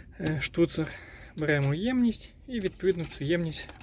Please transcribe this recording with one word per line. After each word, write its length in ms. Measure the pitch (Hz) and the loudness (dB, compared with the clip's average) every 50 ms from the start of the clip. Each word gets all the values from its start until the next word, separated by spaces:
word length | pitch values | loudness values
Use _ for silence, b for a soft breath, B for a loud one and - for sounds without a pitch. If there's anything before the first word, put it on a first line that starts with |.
| B B B - | B B B -4
е, 200 | 170 156 156 139 | -2 -2 -2 -2
штуцер, 480 | - - - 170 170 - - 160 156 B B B B B B B B B B | -4 -2 2 2 2 2 2 -2 -4 B B B B B B B B B B
беремо 380 | - 151 151 151 143 139 139 147 | -2 0 2 4 4 4 2 2
ємність 580 | 165 208 247 254 254 240 233 208 - - - - - - | 2 0 2 2 4 4 4 2 0 -6 -16 -20 -20 -12
і, 140 | - 254 226 | -8 -4 -2
відповідно, 440 | 185 185 - - - 190 185 175 156 | -2 -2 -2 0 2 2 2 2 -2
в 40 | - | -6
цю 160 | - - 143 | -6 -4 0
ємність 440 | 143 175 175 170 160 147 - - - - - | 2 2 2 2 -2 -4 -6 -10 -12 -14 -18